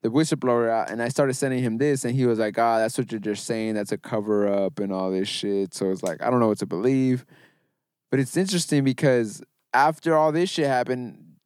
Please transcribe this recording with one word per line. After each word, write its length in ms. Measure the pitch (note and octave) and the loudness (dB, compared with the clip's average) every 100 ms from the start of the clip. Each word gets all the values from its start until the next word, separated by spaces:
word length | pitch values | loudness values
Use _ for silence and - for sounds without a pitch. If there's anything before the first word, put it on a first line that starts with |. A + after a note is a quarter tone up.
the 60 | A2+ | 0
whistleblower, 600 | B2 D#3+ D3+ B2+ A#2+ A#2 | 0 0 0 2 2 2
uh, 160 | A2+ - | 0 -2
and 120 | A2 | -4
I 60 | A#2 | -4
started 240 | C3+ C#3 | 0 0
sending 280 | B2+ C3+ B2+ | 0 -2 0
him 140 | B2+ A2 | -2 0
this, 260 | D3 C3+ A#2+ | 0 0 0
and 80 | |
he 120 | C3 B2 | 0 2
was 120 | A2+ | 2
like, 200 | G#2+ G#2 | 0 2
"Ah, 180 | A#2 A2+ | 2 2
that's 200 | A2 - | 0 -2
what 120 | A#2+ | -4
you're 80 | A2+ | -4
just 240 | G#2 G#2 - | -4 -6 -4
saying. 260 | A#2 A2 | -4 -2
That's 160 | G#2+ G#2 | -4 -4
a 60 | G#2 | -6
cover 500 | - A2 G#2 G#2 G2+ | -4 -4 0 0 2
up 320 | G2+ G2 E2+ | 0 -2 -2
and 140 | G2+ | -4
all 180 | F#2+ F#2+ | -2 -2
this 180 | F#2+ G2 | -2 -2
shit." 440 | - G#2 G2+ G2 | -4 -2 -2 -2
So 180 | - G2 | -2 -2
it's 120 | F#2 | -2
like, 200 | F2+ D#2+ | -4 -4
I 60 | - | 0
don't 120 | B2 | 2
know 80 | A2+ | 2
what 100 | G#2 | 2
to 80 | G2 | -2
believe. 580 | E2+ A#2 C3+ C3 B2+ - - _ _ _ _ _ _ _ | -2 0 2 2 0 -4 -20 _ _ _ _ _ _ _
But 100 | C3 | -2
it's 160 | C3+ D#3+ | 0 -2
interesting 480 | F#3+ F#3 D#3+ D3+ | 0 -2 0 2
because 580 | C3+ B2 D3 B2 A2 G2+ - _ _ | 2 2 4 4 2 -6 -18 _ _
after 420 | B2+ D3 D#3 E3 | 2 2 2 2
all 160 | D#3+ D#3 | 4 4
this 200 | D#3 F#3 | 2 -2
shit 160 | - D3 | 0 0
happened, 720 | C3 B2 B2+ A#2+ - - - | 2 0 -4 -6 -14 -20 -20